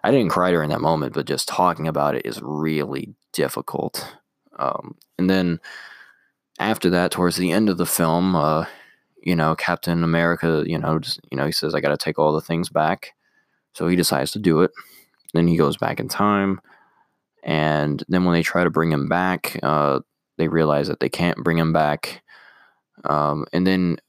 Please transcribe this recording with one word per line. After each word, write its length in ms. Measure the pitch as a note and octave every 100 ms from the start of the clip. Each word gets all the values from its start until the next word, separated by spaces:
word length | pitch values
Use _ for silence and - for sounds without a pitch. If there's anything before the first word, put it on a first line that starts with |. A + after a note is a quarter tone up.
I 80 | -
didn't 180 | C3+ F#2+
cry 200 | F#2 F2+
during 180 | F2 D2+
that 100 | D#2
moment, 340 | D#2 E2 C2+
but 120 | - D2+
just 220 | C#2+ -
talking 400 | - F2+ E2 D#2+
about 260 | D2+ D2 B1+
it 100 | -
is 140 | -
really 720 | C2 D2 D#2+ D#2 C#2+ C#2 C#2 - _
difficult. 720 | - C#2 - - - - - - - _ _ _ -
Um, 380 | C2+ - - - _ -
and 100 | F#2
then 300 | F#2+ F2 E2 - - - - - _ _ _ _ -
after 300 | G2+ A2 F#2
that, 200 | F2 F2+
towards 260 | - F2+ F2
the 160 | F2+
end 160 | F#2 G#2+
of 100 | F2
the 80 | E2+
film, 500 | - E2 E2 F#2 F2
uh, 300 | D2+ D#2 D#2+ - - _ _ _
you 140 | - E2+
know, 200 | D#2 D#2+
Captain 480 | - F2 - E2+
America, 600 | E2 E2 E2+ E2+ E2 D#2 -
you 120 | E2
know, 200 | D2+ D#2+
just, 200 | - - _
you 40 | C2+
know, 100 | D2
he 60 |
says, 220 | - -
"I 60 | D2
gotta 160 | C#2+ D2
take 220 | - D2+
all 140 | D2+
the 80 | D2+
things 280 | - E2 -
back." 440 | D#2+ D#2 F#2+ - _ _ _ _ _ _
So 140 | - E2
he 80 | F2+
decides 360 | E2 C#2 C2+
to 60 | G#2
do 220 | F2+ D#2+
it. 100 | F2+ - - - _ _ -
Then 140 | E2 E2+
he 80 | E2
goes 200 | D2 -
back 220 | - -
in 80 | -
time. 520 | - G#2 G2+ G2 F#2+ _ - _ _ _ _ _ _
And 600 | - D#2 D#2 D2+ D2 C#2+ -
then 160 | F2+
when 100 | F2+
they 80 | E2+
try 200 | E2 F2
to 60 | E2+
bring 220 | D#2+ E2
him 160 | D2 C#2
back, 500 | E2+ F#2 F2+ - -
uh, 380 | - D2+ D2 C2+ - _ _ -
they 100 | E2
realize 400 | E2 D#2 D2 D2
that 120 | -
they 80 | C2+
can't 280 | - F2 -
bring 140 | E2+ E2
him 140 | E2
back. 500 | D#2+ D2+ D2+ - - _ - - - _ _ _ _
Um, 420 | - D2+ D2 D2 -
and 140 | F2 F#2
then 320 | F#2 F2+ D#2+